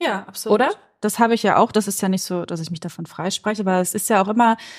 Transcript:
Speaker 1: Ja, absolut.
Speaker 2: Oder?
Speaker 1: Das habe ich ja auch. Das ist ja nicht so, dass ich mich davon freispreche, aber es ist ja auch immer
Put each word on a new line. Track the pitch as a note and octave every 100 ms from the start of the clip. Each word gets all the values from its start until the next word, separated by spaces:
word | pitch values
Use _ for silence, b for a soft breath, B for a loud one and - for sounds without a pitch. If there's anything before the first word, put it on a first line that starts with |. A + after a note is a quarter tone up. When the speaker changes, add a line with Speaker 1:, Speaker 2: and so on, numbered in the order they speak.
Speaker 1:
Ja, | E4 G3 -
absolut. | - G#3+ G#3
Speaker 2:
Oder? | C4 G#4 _ _
Speaker 1:
Das | G#3+ -
habe | A#3
ich | A#3
ja | G3+ C3+
auch. | A3
Das | G#3+ G3+
ist | -
ja | F#3+
nicht | F#3+
so, | - F3+ E3+
dass | E3+
ich | E3
mich | E3
davon | E3+ - E3
freispreche, | - F3 - - G#3+
aber | F#3+ F#3
es | F3+ G#3+
ist | -
ja | G#3+
auch | G3
immer | A3 A#3 A3+ B